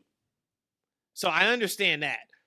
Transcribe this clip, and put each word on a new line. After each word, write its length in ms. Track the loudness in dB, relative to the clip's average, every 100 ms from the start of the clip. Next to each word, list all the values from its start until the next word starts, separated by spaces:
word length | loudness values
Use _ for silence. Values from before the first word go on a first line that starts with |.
| _ _ _ _ _ _ _ _ _ _ _
So 140 | -4 -2
I 160 | 2 2
understand 560 | 2 -2 0 0 0
that. 160 | -4 -6 -12 _